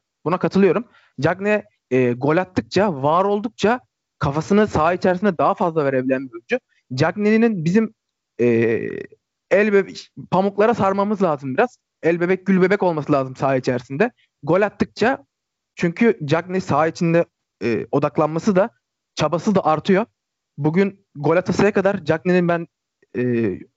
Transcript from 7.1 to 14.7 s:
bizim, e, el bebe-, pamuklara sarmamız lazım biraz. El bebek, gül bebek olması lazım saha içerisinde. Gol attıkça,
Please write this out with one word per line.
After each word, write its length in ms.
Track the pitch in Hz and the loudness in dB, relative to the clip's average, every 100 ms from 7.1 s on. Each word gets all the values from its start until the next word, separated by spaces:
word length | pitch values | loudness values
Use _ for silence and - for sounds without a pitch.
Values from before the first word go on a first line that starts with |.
| 208 208 220 233 196 160 | 0 2 2 2 0 0
bizim, 280 | 208 220 - _ _ _ - | 0 0 -4 _ _ _ -2
e, 60 | 120 113 113 110 55 50 - _ _ _ - | 2 2 2 0 -4 -10 -14 _ _ _ 0
el 220 | 190 214 | 2 4
bebe-, 360 | 196 185 - - - - | 2 0 -6 -18 -18 -4
pamuklara 420 | 175 196 196 220 | 0 0 2 2
sarmamız 500 | 220 196 202 202 196 | 2 0 0 -2 0
lazım 300 | 185 143 139 | 0 -2 -4
biraz. 240 | 131 247 _ _ _ | -2 -2 _ _ _
El 160 | 160 170 | -2 0
bebek, 260 | 175 185 185 | 0 -2 0
gül 160 | 190 | 2
bebek 220 | 180 202 | 2 2
olması 280 | 185 156 143 | 0 -2 0
lazım 240 | 143 131 131 | 0 -2 -4
saha 200 | 135 135 | -2 0
içerisinde. 560 | 131 123 - 139 233 - _ _ | -2 -4 -4 -4 -4 -4 _ _
Gol 180 | 147 180 | -2 0
attıkça, 640 | 202 | 0